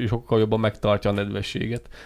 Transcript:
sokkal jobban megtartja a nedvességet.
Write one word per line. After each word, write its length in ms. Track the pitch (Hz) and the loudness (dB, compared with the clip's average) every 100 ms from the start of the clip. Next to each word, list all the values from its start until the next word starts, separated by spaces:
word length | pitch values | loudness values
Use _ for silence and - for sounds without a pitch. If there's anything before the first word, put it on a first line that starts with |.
| 117 | -2
sokkal 320 | 117 - 113 | -2 2 2
jobban 200 | 107 110 | 4 2
megtartja 500 | 107 - 110 101 104 | 0 0 0 2 2
a 40 | |
nedvességet. 680 | 101 101 104 107 - 110 117 - - | 0 -2 -4 -6 -6 -6 -6 -10 -20